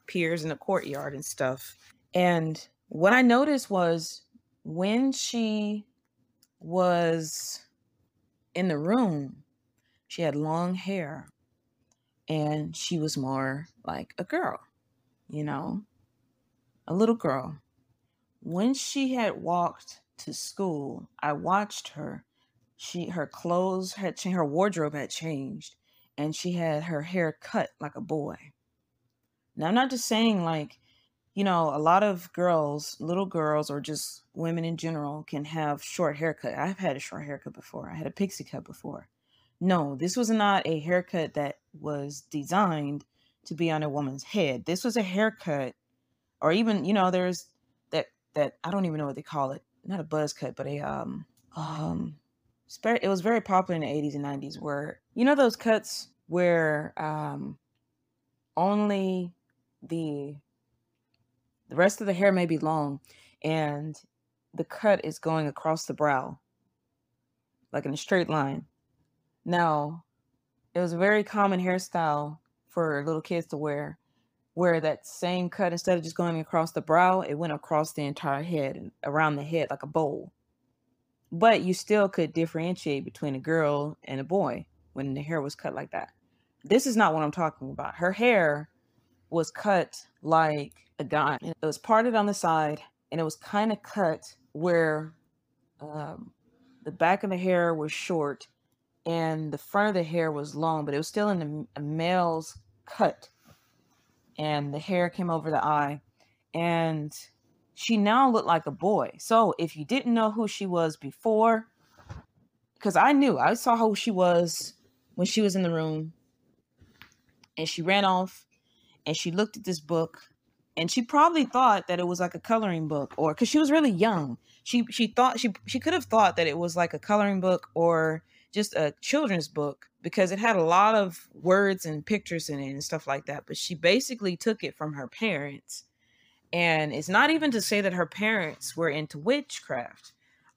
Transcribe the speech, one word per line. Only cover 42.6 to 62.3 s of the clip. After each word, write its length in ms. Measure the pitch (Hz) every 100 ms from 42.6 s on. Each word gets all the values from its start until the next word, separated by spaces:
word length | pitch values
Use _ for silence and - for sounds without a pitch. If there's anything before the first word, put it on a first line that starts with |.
| 190 156 143 147 - _ _ _
to 100 | -
be 160 | 160 165
on 120 | 156
a 80 | 151
woman's 340 | 143 139 139
head. 400 | - 208 147 123
This 180 | - 180
was 140 | 240 226
a 60 |
haircut, 720 | 185 190 220 214 170 143 127 - _ _ _ _ _ -
or 100 | 151
even, 360 | 196 226 202 156
you 80 |
know, 160 | 208 185
there's 340 | 180 180 175 - _ _ _ -
that, 160 | 160 - _ _
that, 240 | 151 139 -
I 60 | 165
don't 160 | 196 180
even 100 | 156
know 80 |
what 120 | 143 139
they 60 |
call 280 | - 156 135
it. 120 | 139 _ _
Not 160 | - 190
a 40 |
buzz 280 | 156 156 147
cut, 240 | - 143 -
but 100 | 139
a, 140 | 143
um, 460 | 143 139 117 135 - _ _
um, 600 | - 151 156 160 - 160 151 _ _ _ _ _
spe-, 340 | - 220 233
it 60 | 196
was 120 | 190
very 220 | 202 233
popular 340 | 214 185 185 165
in 60 |
the 120 | 135
eighties 200 | 151 147
and 80 | 143
nineties 360 | 143 139 139 147
where, 420 | 151 143 151 - _
you 140 | - 262
know 80 |
those 220 | 285 240 -
cuts 520 | 233 214 - - - _ -
where, 680 | 175 175 170 156 151 - -
um, 600 | 156 151 147 143 139 147 _ _ _ _ _ _ _ _ _ 160
only 720 | 190 208 208 196 190 185 175 _ _ _ _ _
the, 540 | 131 165 156 143 143 147 _ _ _ _ _ _ _ _ _ _ _ _ _
the 80 | 135
rest 240 | 190 -
of 60 | 202
the 80 |
hair 180 | 175 196